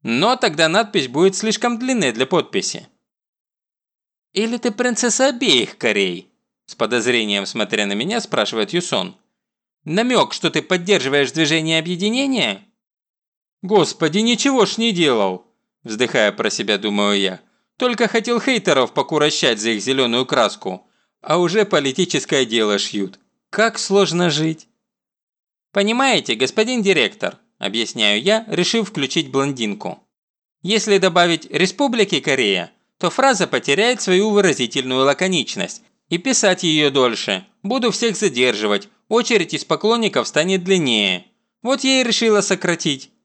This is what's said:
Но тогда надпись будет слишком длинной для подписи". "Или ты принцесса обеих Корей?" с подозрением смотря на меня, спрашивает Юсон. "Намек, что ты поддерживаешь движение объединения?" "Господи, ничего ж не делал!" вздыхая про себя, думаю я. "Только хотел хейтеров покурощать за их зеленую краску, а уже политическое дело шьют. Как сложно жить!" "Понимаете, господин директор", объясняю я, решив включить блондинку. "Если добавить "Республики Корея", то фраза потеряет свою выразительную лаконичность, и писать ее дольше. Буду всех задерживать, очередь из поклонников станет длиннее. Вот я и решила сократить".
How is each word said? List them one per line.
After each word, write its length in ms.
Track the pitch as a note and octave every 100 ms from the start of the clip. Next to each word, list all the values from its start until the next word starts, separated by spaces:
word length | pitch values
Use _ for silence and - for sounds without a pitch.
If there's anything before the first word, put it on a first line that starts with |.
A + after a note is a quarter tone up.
Но 320 | A#2 A#2+ G3+ B3+
тогда 320 | A3+ D3+ D#3+
надпись 400 | F3+ G#3+ G3 C3
будет 280 | C3 F#3+ F#3+
слишком 440 | A3 G#3 A#3+ A#3
длинной 320 | B3+ B3 C#3+
для 140 | A2+ C3+
подписи". 640 | F3 - G#2 - - - _ _ _ _ _ _ _ _ _ _ _ _ _ _
"Или 240 | F#3 A3+ A#3+
ты 140 | A#3+
принцесса 560 | A3 B3 A#3 A#3+ A3 C4+
обеих 500 | A#3+ B3 B2+ G#2 -
Корей?" 540 | A#2+ G2+ F#2+ F2+ - _ _ _ -
с 100 | -
подозрением 680 | A2 A#2+ A2+ B2 G#2+ G2+ F#2+
смотря 400 | A#2 G2+ G#2+ G2+
на 80 |
меня, 260 | G2+ D3+ A#3
спрашивает 540 | - B2+ - A2+ G#2+
Юсон. 420 | E3+ F3 A2 F#2 - _ _ _ _ _ _ D3+
"Намек, 480 | F3 B3 A#3 C3+
что 160 | - E3+
ты 120 | D#3+
поддерживаешь 680 | - F#3 F3 G3 C3 C#3+ C3+
движение 480 | D#3+ D#3 E3 D#3+ D#3+
объединения?" 840 | E3 F3 G3+ B3 C#4 B3+ B2 G2 _ _ _ _ _ _ _ _ _ _
"Господи, 580 | F#3 G#3 D3+ - D#3+ F3+
ничего 460 | A3+ A#3+ C#4 C4 G3
ж 120 | -
не 140 | A#3
делал!" 540 | F3 D#3 A#2 F#2+ F#2 _ _ _ _
вздыхая 500 | A2+ A2 A#2+ C3 G#2
про 160 | G2+ A2
себя, 280 | - G#2+ G2+
думаю 400 | G#2 G2+ G2+ G2+
я. 220 | F#2+ F#2 _ _ _ _
"Только 300 | B3 A#3 A3+
хотел 340 | A#3 A3+ A#3+
хейтеров 520 | - A#3+ - C#3 A#2+
покурощать 680 | - C#3 D#3 D3 - C#3 A2
за 100 | A2
их 100 | G#2+
зеленую 440 | G#2+ C3+ B2 A#2+ B2+
краску, 640 | C3+ G#2+ - F#2+ F#2+ _ _ _ _
а 160 | - E3
уже 280 | F3 G3+ G#3
политическое 800 | E3+ C3+ C3 F3 D3 - C#3+ B2
дело 320 | A2+ G#2+ G2+
шьют. 420 | - G#2 F#2 - _ _ _
Как 300 | - A3 G#3+
сложно 500 | - G3+ F3+ E3+ F3
жить!" 380 | D3 D#3+ D#3 - _ _ _ _ _ _ _ _ _ _
"Понимаете, 640 | G3+ G3+ A#3 C4+ G3+ - A2+
господин 460 | C3 - A3 B3
директор", 560 | G3 F3+ G#2+ - F#2 - _ _
объясняю 600 | G2+ A2 A2 A#2+ G#2+ G#2
я, 240 | D#3 A3 A3+
решив 420 | D#3 F3 A3+ G3
включить 400 | - C3+ E3+ C#3+
блондинку. 720 | C3+ C#3 C3+ G#2+ G2+ F2+ - _ _ _ _ _ _
"Если 360 | F3 G#3+ A3 G3
добавить 500 | F#3 F3 F3 D#3+ -
"Республики 680 | D3 F#3 - C#4 A#3 G3 D3
Корея", 520 | - C3 G#2+ F#2 E2+ _ _ _
то 120 | E3+
фраза 360 | - C4+ G#3+ E3+
потеряет 560 | B2+ B2+ D3 A3+ G#3
свою 280 | - F#3 G#3+
выразительную 720 | G3+ F#3+ C3+ A#2+ C#3 B2+ B2+
лаконичность, 800 | C3+ C3+ F#3+ F3+ A2+ - E2+ - _ _ _
и 80 | F3
писать 460 | B3+ C4 G#3 F#3
ее 280 | F3 D#3 D3
дольше. 540 | C3+ B2 A2 - F#2 - _
Буду 300 | G3 B3+ A#3
всех 240 | - A#3 F#3
задерживать, 720 | G3+ A#2+ B2+ G#2+ G#2+ G2+ - _ _
очередь 440 | A3+ A#3+ A3 E3
из 120 | D#3 -
поклонников 600 | D#3 G#3 A#3 G#3+ C3+ A2+
станет 360 | D3+ E3+ F#3+
длиннее. 600 | F3+ F#3+ C#3+ A2 G2+ F2+ - _ _ _
Вот 220 | A#3 C4
я 180 | C4 C4
и 20 |
решила 380 | A#3+ G3+ A3+ G#3
сократить". 680 | G3 F#3+ F3 E3 D#3+ C3+ - _